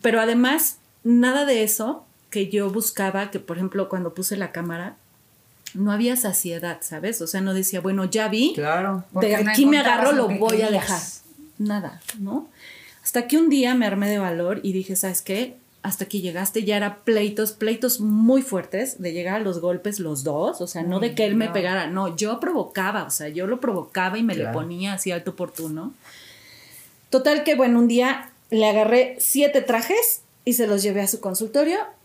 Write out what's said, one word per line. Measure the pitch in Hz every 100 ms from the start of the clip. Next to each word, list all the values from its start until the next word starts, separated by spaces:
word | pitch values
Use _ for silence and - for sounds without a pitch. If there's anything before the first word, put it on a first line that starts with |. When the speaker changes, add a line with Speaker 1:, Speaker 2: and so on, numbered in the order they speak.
Speaker 1:
pero | 233 226
además, | 226 240 254 311 - - _ _
nada | 233 240 254 269 285
de | 233
eso | 214 214 220 320 - _ -
que | 214 196
yo | 202 196
buscaba, | 202 - - 196 190 202
que, | 202
por | - 170
ejemplo, | 185 202 185
cuando | 185 175
puse | 175 185 196
la | 175
cámara, | 170 175 165 185 - _ _ _ _ _ _ -
no | 185 202
había | 208 240 247
saciedad, | 214 180 175 165 175 170
¿sabes? | - 156 185 226
O | 165
sea, | 190
no | 190
decía, | 190 190 185
"Bueno, | 185 196 185
ya | 220 214
vi, | 214 285 -
Speaker 2:
Claro. | 151 170 196 190
Speaker 1:
de | -
Speaker 3:
Porque | 185 208 214
no | 214
Speaker 1:
aquí | 220 277
me | 294
Speaker 3:
encontrabas | 269 240 254
Speaker 1:
agarro, | 285
Speaker 3:
lo |
Speaker 1:
lo | 220
Speaker 3:
que | 196
Speaker 1:
voy | 220 220
a | 214
Speaker 3:
querías. |
Speaker 1:
dejar". | 196 - 175 - - - - - -
Nada, | 208 208 170 - - 220
¿no? | 196 254 339 _ - - - -
Hasta | - 247 240
que | 302
un | 330
día | 277 247 254
me | 214
armé | 196 202
de | 208
valor | 185 165 175 202
y | 196
dije, | 190 190 185
"¿Sabes | 190 175
qué? | - 196 247 - _ _
Hasta | 196 - 196
aquí | 208
llegaste", | 180 170 190 220
ya | 202 208
era | 202 202
pleitos, | - 214 208 208 214
pleitos | - 220 226 254 247
muy | 214 208 226 269
fuertes, | 262 190 - 190 262 -
de | 180
llegar | 165 175 208
a |
los | 202 170
golpes | 175 180 208 202
los | 160 143
dos, | 147 147 220 -
o | 175
sea, | 180
no | 170 185
de | 233
Speaker 3:
Uy, | 233
Speaker 1:
que | 214
él | 220
me | 220
Speaker 3:
no. |
Speaker 1:
pegara, | 196 180 190 160
no, | 185 190 165
yo | 208 233
provocaba, | 370 302 175 196 190 214
o | 143
sea, | - 151
yo | 160 190
lo | 247
provocaba | 254 185 - - 185 214
y |
me | 233 160
le |
Speaker 2:
Claro. | 131 139
Speaker 1:
ponía | 165 175 196
así | 190 190
alto | 170 175
oportuno. | - 175 - 160 156 208 - - - - - - - - - - _ -
Total | 262 285 294
que, | 311 269
bueno, | 247 240
un | 240
día | 240 254 254 - _ -
le | 220 214
agarré | 208 214 240 254 -
siete | - 269 285 277
trajes | 247 226 240 415 466 - _ _ -
y |
se | 240 214
los | 202
llevé | 202 196
a | 196
su | 214
consultorio | 190 185 220 277 302 381 - -